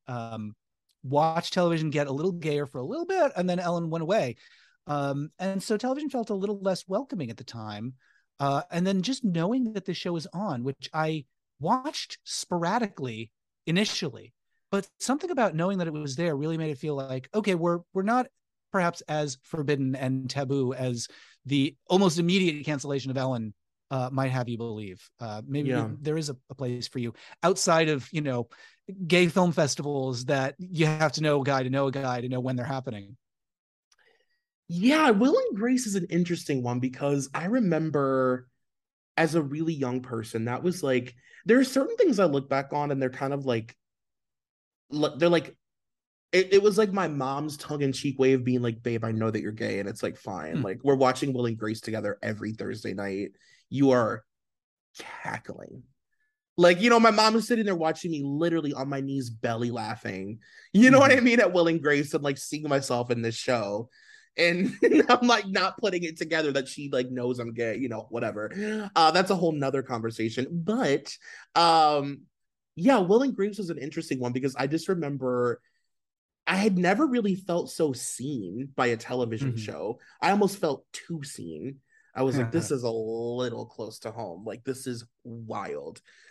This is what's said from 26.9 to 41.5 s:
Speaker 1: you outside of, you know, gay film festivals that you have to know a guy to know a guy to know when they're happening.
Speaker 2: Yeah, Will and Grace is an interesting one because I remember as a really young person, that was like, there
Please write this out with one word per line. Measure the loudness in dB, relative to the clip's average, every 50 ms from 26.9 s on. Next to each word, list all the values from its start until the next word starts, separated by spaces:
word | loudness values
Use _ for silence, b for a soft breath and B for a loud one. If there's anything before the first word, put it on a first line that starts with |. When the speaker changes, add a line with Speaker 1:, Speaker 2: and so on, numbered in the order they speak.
| -6 -6
Speaker 1:
you | -6 -6 -8 B B B B B 2
outside | 2 2 2 2 4 4 4 4 4
of, | 2 -2 -4 -4 -6
you | -4
know, | -2 -2 -2 -4 -4 B B B B B B B B -18 -12 -10 -2
gay | 2 4 4 4 4
film | 4 4 2 4
festivals | 4 2 2 2 0 -2 -4 -4 -4 -2 -2 -2 -4 -4 -2
that | -2 0 0 0 -2 -4 -8
you | -12 -8 0 0 2
have | 2 2 2 2 0 2
to | 0 0
know | 2 2 2
a | 2
guy | 2 0 0 0
to | 0
know | 0 0 0 0
a |
guy | -2 -2 -4 -4 -4 -4
to | -4 -4
know | -4 -4
when | -4 -4 -4
they're | -4 -4
happening. | -4 -6 -6 -6 -8 -10 -10 -12 -16 -20 -20 _ _ _ _ _ _ _ _ _ _ _ _ _ _ _ _ _ _ _ _ _ _ _ _ _ _ _ _ _ -8
Speaker 2:
Yeah, | -4 2 4 4 6 6 6 6
Will | 6 6 6 6 4
and | 4 2 0 -2 -2
Grace | 0 2 2 0 0 -2
is | -2
an | -2 -2 0
interesting | 0 0 0 0 -2 -4 -2 -2 -2 0
one | 0 0 -2 0
because | -2 -2 -4 -2 0 0 0 0 0 -4 -6
I | -6 -2
remember | 0 0 2 2 2 2 2 0 0 0 0 2 2 2 2 2 2 2 0 -4 _ _ _ _ _ _ _ _ _ _ _ _ _ _ 2
as | 2 4 2
a | 0
really | 0 0 -4 -4 -2 -2 -2
young | -2 -2 -2 -2 -4
person, | -4 -4 -6 -6 -6 -6 -6 -4 -4
that | -2 -4 -2
was | -2 -2 -2 0 0
like, | 2 2 2 0 -2 -10 b b b b b b
there | 4